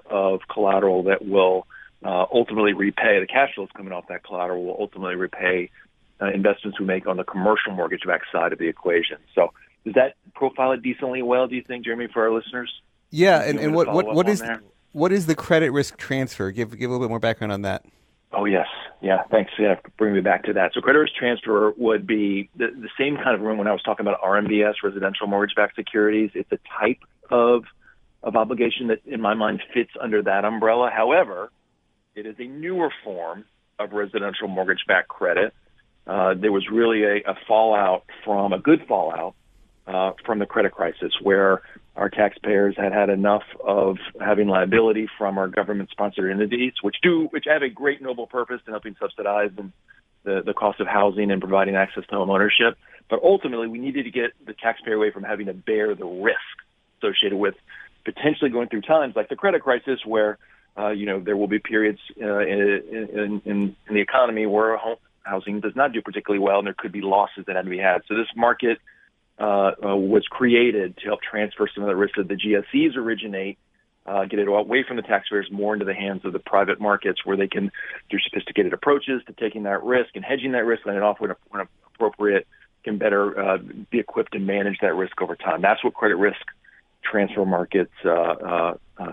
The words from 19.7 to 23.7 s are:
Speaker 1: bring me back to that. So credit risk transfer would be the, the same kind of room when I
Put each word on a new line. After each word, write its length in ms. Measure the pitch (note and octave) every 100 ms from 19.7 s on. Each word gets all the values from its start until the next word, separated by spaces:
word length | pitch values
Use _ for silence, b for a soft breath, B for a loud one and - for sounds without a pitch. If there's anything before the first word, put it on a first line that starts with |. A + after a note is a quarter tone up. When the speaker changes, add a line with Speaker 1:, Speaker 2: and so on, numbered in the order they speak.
| F2+ - -
Speaker 1:
bring 160 | G#2+
me 80 | G2
back 220 | F#2+ F#2
to 100 | -
that. 200 | G2 F2
So 80 | -
credit 180 | - D3
risk 140 | D3+ -
transfer 580 | B2 A#2 A2 G#2 G#2+ A2
would 300 | A#2 G#2+ F#2+
be 420 | G#2+ G2+ G2 G2+ -
the, 120 | A#2
the 220 | - A2 -
same 200 | C#3 C#3+
kind 180 | A#2+ G#2+
of 60 |
room 160 | G#2+ G#2+
when 100 |
I 40 | G#2